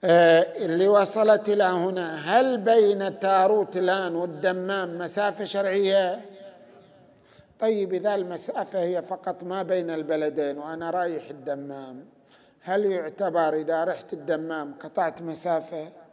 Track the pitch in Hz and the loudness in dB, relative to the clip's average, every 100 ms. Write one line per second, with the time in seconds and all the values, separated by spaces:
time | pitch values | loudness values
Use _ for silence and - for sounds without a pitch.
0 | 185 170 170 165 180 - 190 165 190 208 | 6 6 8 8 6 -2 -2 2 4 6
1 | 196 214 214 214 208 208 190 180 180 185 | 4 2 4 4 4 2 2 2 -2 -4
2 | 170 160 151 220 262 247 202 226 208 202 | -6 -8 2 4 4 0 4 6 6 4
3 | 196 - 190 190 190 214 196 185 180 190 | -2 -2 2 4 6 4 0 0 0 0
4 | 185 170 175 156 185 185 185 196 180 170 | 0 -4 -6 -2 -2 -2 -4 -4 -4 -6
5 | 175 170 208 202 196 196 196 190 196 196 | -8 -2 -2 -2 -6 -2 0 0 2 4
6 | 185 202 - - - - - - - _ | 2 -2 -10 -20 -20 -20 -20 -20 -20 _
7 | _ _ _ _ _ _ 220 220 190 180 | _ _ _ _ _ _ -2 0 -2 -2
8 | 196 202 180 175 - - 196 196 175 180 | -2 -2 -4 -8 -8 -6 -6 -4 -2 -2
9 | 160 185 - 180 175 185 180 185 170 160 | -6 -8 -8 -8 -6 -6 -2 -2 -2 -6
10 | 151 156 151 147 147 143 151 160 165 175 | -2 -2 -2 -2 -4 -4 -8 -8 -4 -2
11 | 175 160 - 147 135 139 139 139 131 127 | -2 -4 -10 -14 -8 -8 -8 -14 -14 -16
12 | - _ _ _ _ _ - 190 208 185 | -20 _ _ _ _ _ -4 0 0 -2
13 | 156 151 196 170 160 156 156 165 170 156 | -6 -4 -2 2 2 0 -2 -2 -2 -4
14 | - 170 143 160 160 160 147 139 156 180 | -8 -12 -4 -4 -2 -8 -8 -12 -8 -2
15 | 170 156 170 156 180 165 160 165 160 - | -2 -2 -10 -8 -2 -2 -4 -12 -12 -16
16 | - | -20